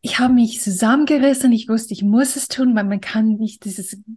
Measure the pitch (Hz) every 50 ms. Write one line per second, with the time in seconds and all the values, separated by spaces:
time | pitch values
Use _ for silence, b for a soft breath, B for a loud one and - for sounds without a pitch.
0 | _ 233 - - 247 254 254 247 233 220 - - - 208 190 180 - 220 240 285
1 | 302 285 311 285 254 277 269 262 - 262 240 220 - - 220 226 220 - 208 -
2 | 202 202 208 240 269 254 - 277 - - - - 262 254 240 214 202 196 202 196
3 | 196 - - 220 220 220 214 208 220 214 - - - 208 185 - 190 - - 196
4 | 208 - 226